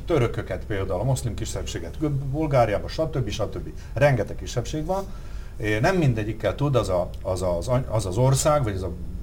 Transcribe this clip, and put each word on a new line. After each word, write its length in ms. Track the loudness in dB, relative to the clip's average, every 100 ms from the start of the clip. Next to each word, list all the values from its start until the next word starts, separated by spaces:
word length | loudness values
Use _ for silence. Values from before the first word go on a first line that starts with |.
| 0
törököket 580 | 2 2 0 -4 -6 -4
például, 340 | -2 0 0
a 40 |
muszlim 300 | 0 0 -2
kisebbséget, 760 | -4 -4 -4 -4 -6 -6 -2 -2
Bulgáriában, 800 | 0 -2 -2 2 4 4 2 -2
stb. 400 | -2 -2 0 -2
stb. 400 | -2 -4 -4 -8 -10 -8
Rengeteg 440 | 2 4 4 0 -4
kisebbség 480 | -4 -4 -2 -4
van. 200 | -2 -2 -4 -8 -8 -10 -10 -4
É, 220 | 0 2
nem 180 | 4 4
mindegyikkel 580 | 4 2 -2 -2 -2
tud 220 | 0 2 2
az 120 | 2
a, 200 | 2 0 -4
az, 200 | -4 -2
az, 280 | 0 0 0 0 2
az, 180 | 0 0
az 100 | 2
ország, 460 | 4 4 4 4
vagy 120 | 2
az 80 | -2
a, 80 | -4 -4 -6 -6